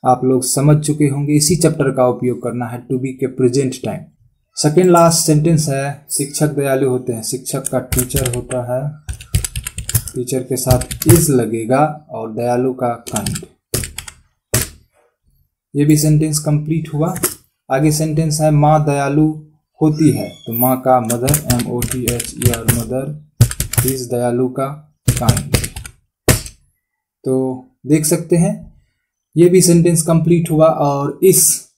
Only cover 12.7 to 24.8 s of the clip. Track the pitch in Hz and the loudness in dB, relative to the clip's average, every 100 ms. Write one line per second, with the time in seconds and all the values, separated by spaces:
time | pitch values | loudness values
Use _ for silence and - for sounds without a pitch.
12.7 | 127 123 117 - 110 107 - - _ _ | -2 -4 -4 -6 -4 -4 -6 -10 _ _
13.7 | - - - - - _ _ _ - - | -8 -8 -14 -18 -20 _ _ _ -4 -4
14.7 | - _ _ _ _ _ _ _ _ _ | -12 _ _ _ _ _ _ _ _ _
15.7 | 143 147 151 156 151 156 151 - 147 147 | -2 2 4 4 2 2 -2 -2 -2 0
16.7 | 165 - 147 165 185 - - _ _ _ | -4 -4 -4 -2 -4 -8 -12 _ _ _
17.7 | 135 151 151 156 151 160 147 156 151 147 | 0 0 0 -2 -2 -2 0 2 4 4
18.7 | 156 151 143 139 143 156 156 - _ _ | 4 2 0 0 2 0 0 -14 _ _
19.7 | _ 156 151 156 117 104 - - 117 127 | _ 0 4 2 2 -6 -12 -8 0 0
20.7 | 127 131 127 113 117 127 - - 123 - | 0 2 2 2 -2 0 0 0 -2 -2
21.7 | 120 120 127 117 120 - - 123 117 113 | -4 -4 -4 -4 -4 -6 -2 -2 -2 -2
22.7 | 117 113 127 139 151 - _ 120 - - | -2 -2 -6 -6 -12 -18 _ 0 0 -4
23.7 | - 123 135 123 123 123 120 127 131 135 | -2 -2 -4 -4 -2 -2 0 -2 -2 -6
24.7 | 147 | -8